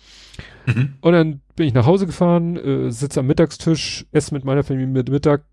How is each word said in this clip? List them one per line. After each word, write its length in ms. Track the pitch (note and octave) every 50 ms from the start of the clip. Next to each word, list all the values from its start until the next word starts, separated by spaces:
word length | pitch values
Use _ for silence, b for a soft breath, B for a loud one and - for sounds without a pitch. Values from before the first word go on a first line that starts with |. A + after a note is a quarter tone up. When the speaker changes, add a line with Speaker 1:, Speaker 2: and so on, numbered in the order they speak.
| B B B B B B B B B B B B B
Speaker 1:
Mhm. 280 | - A#2 A#2 C3+ C#3 - -
Speaker 2:
Und 120 | - E3+
dann 280 | F3 E3+ D#3+ D#3+ D3 C#3 _ _ -
bin 100 | - E3
ich 60 | C#3+
nach 140 | A2+ B2+ A2+
Hause 180 | C#3+ F#3 G3 G3
gefahren, 520 | E3+ - - F3+ F3 E3+ E3+ E3+ E3+ F3
äh, 340 | - - C#3+ C3+ C3 B2+ B2+
sitze 300 | A#2 A2+ C#3+ C#3+ - D3+
am 60 | C3
Mittagstisch, 800 | C3 D#3 D#3 E3 D#3+ - - - E3 D#3+ D3 - - - - - _
esse 220 | - D3+ D3 - D3
mit 100 | C#3 C3+
meiner 180 | C3+ C3+ C#3+
Familie 260 | C#3+ - C3+ C3 C3 C3
mit 200 | C3 C3 B2 B2+
Mittag. 360 | C3+ C#3+ D3 D#3 C#3+ D3 _ _